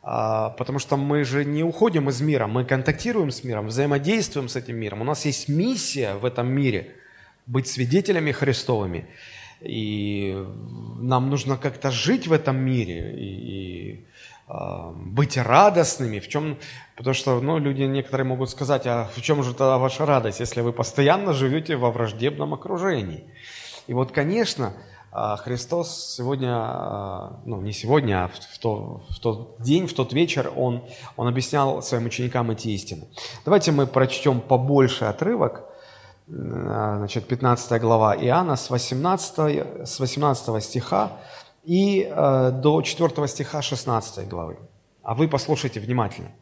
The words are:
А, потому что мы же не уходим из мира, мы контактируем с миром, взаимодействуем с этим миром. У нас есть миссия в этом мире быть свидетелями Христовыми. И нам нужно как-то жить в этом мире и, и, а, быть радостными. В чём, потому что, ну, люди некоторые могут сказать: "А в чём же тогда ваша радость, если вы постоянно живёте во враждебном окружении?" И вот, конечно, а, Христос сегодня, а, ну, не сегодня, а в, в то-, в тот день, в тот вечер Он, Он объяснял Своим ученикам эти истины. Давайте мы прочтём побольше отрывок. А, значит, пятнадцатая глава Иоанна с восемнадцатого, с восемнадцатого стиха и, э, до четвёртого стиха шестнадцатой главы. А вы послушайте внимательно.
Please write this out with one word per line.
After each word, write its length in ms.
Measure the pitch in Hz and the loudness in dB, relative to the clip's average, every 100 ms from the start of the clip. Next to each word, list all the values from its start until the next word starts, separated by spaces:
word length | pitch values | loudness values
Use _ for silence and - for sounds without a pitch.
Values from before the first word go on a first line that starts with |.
А, 480 | - 117 110 110 110 | -4 -2 0 0 -2
потому 280 | - 127 135 | -4 -4 -4
что 180 | - 139 | -2 -2
мы 280 | 139 147 | 2 0
же 200 | 135 139 | 2 0
не 180 | 143 147 | 0 0
уходим 460 | 165 165 220 165 139 | 0 4 4 4 0
из 120 | 123 | 0
мира, 260 | 151 143 104 | 2 2 2
мы 180 | 117 | 0
контактируем 680 | 123 135 131 156 233 226 151 | 2 2 2 0 0 0 0
с 140 | 123 | -2
миром, 220 | 127 107 107 | -4 -4 -2
взаимодействуем 800 | 113 143 139 143 220 185 147 123 | 0 2 2 2 0 0 -4 -4
с 80 | 127 | -6
этим 200 | 120 117 | -6 -6
миром. 240 | 107 101 | -6 -4
У 40 | |
нас 200 | 123 151 | -4 -2
есть 240 | 151 131 - | -2 -2 0
миссия 680 | 147 220 247 - 143 110 | 0 2 0 -4 -2 -2
в 100 | 98 | 0
этом 240 | 123 123 120 | -2 0 0
мире 460 | 135 135 101 - - - - - _ - | 2 2 0 -4 -16 -20 -20 -20 _ -4
быть 220 | 123 127 | -4 -4
свидетелями 640 | - 123 165 202 180 156 | -4 2 2 2 0 0
Христовыми. 760 | 139 139 123 - 117 95 85 - - - - - - | 0 0 0 0 0 0 -4 -8 -20 -20 -20 -20 -14
И 760 | - 113 107 104 101 101 101 98 95 104 110 120 113 117 | -8 -4 -4 -2 -2 -2 -4 -4 -8 -12 -12 -12 -12 -6
нам 320 | 123 127 131 | 2 2 2
нужно 260 | 139 131 131 | 0 0 -2
как-то 340 | 143 127 139 | -2 -2 -2
жить 380 | 120 151 254 165 | 0 2 2 4
в 40 | |
этом 240 | 156 151 131 | 2 4 0
мире 560 | 131 127 98 85 - - | 2 2 0 -4 -6 -8
и, 100 | 98 | -8
и, 800 | 95 117 98 92 87 101 104 - - - - - | -8 -8 -8 -8 -10 -10 -12 -18 -20 -20 -20 -12
а, 460 | - - - 82 | -8 -6 -8 -10
быть 440 | 87 92 110 143 131 | -12 -6 0 0 0
радостными. 840 | 110 131 208 175 156 - 123 104 | 6 8 8 6 2 2 -2 -4
В 80 | - | -4
чём, 300 | 147 151 139 - - - - | -4 -4 -6 -12 -18 -20 -6
потому 160 | 123 | -2
что, 280 | 131 - 123 | 0 2 2
ну, 180 | 135 160 | 2 2
люди 240 | 143 135 | 0 2
некоторые 420 | 135 135 131 135 | 0 0 0 0
могут 260 | 131 127 131 | 0 0 -4
сказать: 360 | - 135 135 127 | -4 0 0 2
"А 220 | 120 110 - | -2 -2 -6
в 40 | |
чём 220 | 120 147 | 0 2
же 120 | 123 | 2
тогда 240 | 123 135 131 | 2 4 6
ваша 280 | 131 127 151 | 2 0 2
радость, 320 | 139 113 101 | 4 2 -2
если 220 | 120 - | -4 0
вы 120 | 117 | 0
постоянно 600 | 120 113 - 143 185 202 | 0 -2 4 4 6 2
живёте 440 | 143 135 147 160 147 | 2 2 0 -2 0
во 140 | 120 | 0
враждебном 640 | 113 113 107 127 143 147 | 2 -2 0 -2 -2 -6
окружении?" 680 | 151 185 185 190 151 95 78 - - - - - - - | -6 -6 -2 0 -2 -4 -8 -14 -20 -18 -16 -16 -16 -4
И 60 | |
вот, 180 | 123 123 | -2 0
конечно, 600 | 156 147 208 220 - 117 101 - - - | 0 0 0 0 -2 -4 -6 -18 -20 -12
а, 260 | - 107 104 | -4 -2 -4
Христос 800 | - 123 - 170 165 - - | -4 -6 -2 -4 -2 -6 -10
сегодня, 360 | - 123 135 127 | -6 -4 -2 0
а, 880 | 120 113 - - 104 98 92 - - | -2 -2 -4 -6 -6 -6 -8 -10 -12
ну, 160 | - 107 | -10 -6
не 120 | 98 | -6
сегодня, 540 | 101 107 147 127 95 90 | -6 2 4 4 0 0
а 20 | |
в, 260 | - - | -6 -18
в 40 | - | -4
то-, 440 | 117 104 104 - - | -2 -2 -6 -12 -10
в 100 | - | -4
тот 380 | 120 107 120 - | -2 -2 -8 -6
день, 300 | 120 160 185 | 2 2 2
в 40 | |
тот 200 | - - | -2 0
вечер 400 | 131 170 - - | 2 2 2 -2
Он, 300 | - 127 120 123 - - - | 0 -2 -2 -8 -18 -16 -2
Он 100 | 117 | 0
объяснял 560 | 123 127 147 139 - | 0 0 2 2 0
Своим 240 | - 120 117 | -2 -2 -2
ученикам 460 | - 123 123 117 | -2 -2 0 0
эти 160 | 107 113 | -2 -2
истины. 400 | 101 - 82 - - - - | -4 -6 -12 -14 -16 -14 -8
Давайте 280 | - 202 - | 4 4 6
мы 160 | 147 135 | 4 4
прочтём 520 | 131 127 - 147 123 | 4 2 2 2 2
побольше 680 | - 127 131 143 127 - 107 | 2 2 6 6 6 4 -2
отрывок. 580 | 104 170 233 135 - - - - - - - _ | 0 -2 2 0 -2 -16 -20 -20 -20 -20 -20 _
А, 680 | 139 123 117 - 110 107 104 | -10 -6 -6 -4 -2 -2 -2
значит, 280 | 101 120 - | -4 -6 -4
пятнадцатая 540 | 127 131 120 - 117 | 0 4 2 2 2
глава 340 | 113 113 110 | 6 6 6
Иоанна 420 | - 123 151 180 131 | 4 4 4 4 0
с 120 | - | 0
восемнадцатого, 1160 | 127 - 127 170 185 - - 151 147 - - 139 | -2 -2 0 2 0 -2 0 2 2 -2 -8 -10
с 120 | - | -4
восемнадцатого 640 | 131 139 147 127 - 110 | -2 2 2 2 0 -2
стиха 520 | 104 127 - 185 208 - - - - _ | -2 -6 0 0 0 -4 -18 -20 -20 _
и, 420 | 160 175 196 196 190 | 0 4 4 2 0
э, 440 | 143 143 131 127 | 2 4 4 4
до 300 | 127 147 160 | 4 4 4
четвёртого 440 | 156 - 170 - 143 | 0 0 0 2 -2
стиха 360 | - 135 151 | -4 -6 -4
шестнадцатой 640 | 135 127 - 117 - - 98 | -4 -4 0 -2 -2 -10 -8
главы. 320 | 90 82 - - _ _ _ | -8 -8 -10 -16 _ _ _
А 120 | - | -6
вы 120 | 113 156 | 0 2
послушайте 540 | 143 - 147 131 110 | 0 0 -2 -2 -6
внимательно. 480 | 104 123 104 - 87 - | -4 -2 -2 -4 -16 -18